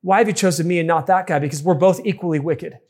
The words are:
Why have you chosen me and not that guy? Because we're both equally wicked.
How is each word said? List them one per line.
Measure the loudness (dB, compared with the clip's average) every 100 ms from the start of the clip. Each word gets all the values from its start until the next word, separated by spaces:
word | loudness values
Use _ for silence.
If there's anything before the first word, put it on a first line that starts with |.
Why | 2 2
have | 2
you |
chosen | 2 0 0 -2
me | 0
and | 0
not | 0 2
that | 0 2
guy? | -2
Because | -2 -4
we're | -2
both | 2 2 2
equally | -4 -4 -4 -4
wicked. | -2 -6 -8 -16